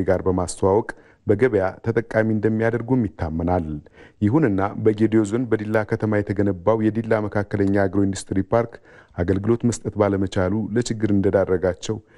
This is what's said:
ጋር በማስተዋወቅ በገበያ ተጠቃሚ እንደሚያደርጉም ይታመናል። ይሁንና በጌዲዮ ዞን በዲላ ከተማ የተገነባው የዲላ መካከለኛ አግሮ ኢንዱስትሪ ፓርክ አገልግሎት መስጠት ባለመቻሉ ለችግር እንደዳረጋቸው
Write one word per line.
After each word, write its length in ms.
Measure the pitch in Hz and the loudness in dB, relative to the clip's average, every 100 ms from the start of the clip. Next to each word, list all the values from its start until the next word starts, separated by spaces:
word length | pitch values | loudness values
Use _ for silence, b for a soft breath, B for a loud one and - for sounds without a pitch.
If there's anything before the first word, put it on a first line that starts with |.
ጋር 200 | 92 90 | 2 2
በማስተዋወቅ 640 | 87 90 87 - 98 101 - - b b - | 2 0 -2 0 2 2 0 -10 b b -2
በገበያ 380 | 127 127 104 92 - | 2 2 2 0 -4
ተጠቃሚ 500 | 117 113 - 110 110 | -2 -2 0 0 2
እንደሚያደርጉም 760 | 110 110 110 113 113 117 131 | 2 0 0 0 -2 -2 0
ይታመናል። 640 | 107 - 82 80 85 90 78 76 - B B B | -2 -4 -4 -2 0 0 -2 -8 -12 B B B
ይሁንና 400 | 104 147 135 98 101 - | 0 2 2 0 -2 0
በጌዲዮ 440 | 110 104 110 110 | 0 2 2 2
ዞን 200 | 104 113 123 | 2 -2 -2
በዲላ 320 | 110 107 110 104 | -2 0 -2 -2
ከተማ 280 | 110 107 104 | -2 0 -2
የተገነባው 640 | 98 101 101 90 90 110 | -2 -2 -2 0 0 2
የዲላ 400 | 107 107 110 113 | 2 0 -2 -2
መካከለኛ 540 | 104 104 98 101 98 101 | 0 -4 -4 -2 0 2
አግሮ 200 | 98 98 | 0 0
ኢንዱስትሪ 380 | 98 98 - 95 95 | 0 -2 -4 -4 0
ፓርክ 280 | 117 113 - B B B - | 0 0 -8 B B B -6
አገልግሎት 440 | 90 95 104 117 | 0 0 2 0
መስጠት 300 | 120 107 117 104 | 0 -2 -6 0
ባለመቻሉ 580 | 101 95 98 - 92 107 104 | 0 2 -2 0 0 -2 -2
ለችግር 380 | 110 120 110 107 | -4 -4 -2 0
እንደዳረጋቸው 880 | 101 98 98 90 92 90 - - 104 b | 2 2 2 2 0 0 -4 -6 -8 b